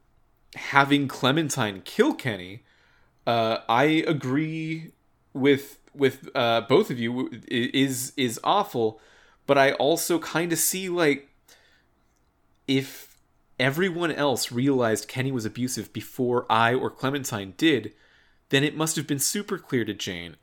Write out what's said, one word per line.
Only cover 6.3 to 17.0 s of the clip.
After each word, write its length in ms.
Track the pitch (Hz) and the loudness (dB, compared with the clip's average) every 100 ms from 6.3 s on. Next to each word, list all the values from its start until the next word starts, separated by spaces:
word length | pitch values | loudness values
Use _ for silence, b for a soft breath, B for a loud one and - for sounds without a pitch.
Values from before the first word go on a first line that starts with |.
| 143 | -2
uh, 260 | 117 117 | 2 2
both 280 | 104 147 214 | 4 2 2
of 100 | 123 | -2
you, 120 | 117 | -4
w-, 300 | 123 131 113 - | -4 -6 -8 -6
i-, 200 | 120 123 | -2 0
is, 380 | - 135 123 127 - | 0 0 -2 -6 -4
is 220 | 123 110 | -4 -2
awful. 560 | - 190 196 127 110 107 b b b b - | 0 0 0 -2 -2 -4 b b b b 0
But 120 | 139 | 4
I 160 | 135 | 4
also 440 | - 135 165 - 165 | 4 0 0 0 -2
kinda 380 | - 156 170 165 | 0 -2 -2 0
see, 340 | - 185 190 | -2 -2 -4
like, 400 | 175 156 139 - _ _ b b b b _ _ _ _ _ _ _ - | 2 2 2 -4 _ _ b b b b _ _ _ _ _ _ _ -2
if 480 | 135 135 - - _ _ _ _ - | -2 -2 -12 -20 _ _ _ _ -2
everyone 520 | 127 147 190 165 170 | 0 2 -2 0 -2
else 400 | - 143 120 - | 0 0 0 -2
realized 560 | 120 139 131 117 107 - | 0 2 2 2 0 -2
Kenny 240 | 127 131 | -4 -2
was 140 | 131 107 | -2 -6
abusive 480 | 120 123 117 98 | -4 -6 -6 -8
before 520 | - - - 123 120 - | -10 -10 -4 0 0 2
I 240 | 110 117 | 4 4
or 160 | 127 113 | 2 -2
Clementine 640 | - | -2